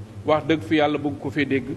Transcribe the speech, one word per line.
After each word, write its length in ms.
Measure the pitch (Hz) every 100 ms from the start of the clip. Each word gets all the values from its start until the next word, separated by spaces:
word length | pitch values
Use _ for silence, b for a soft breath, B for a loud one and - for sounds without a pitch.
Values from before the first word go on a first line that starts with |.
| - - -
wax 200 | 151 139
dëgg 160 | 160
fi 140 | - 156
yàlla 220 | 147 147
bëgg 220 | 147 143
ko 100 | 143
fee 160 | - 135
dégg, 200 | 135 120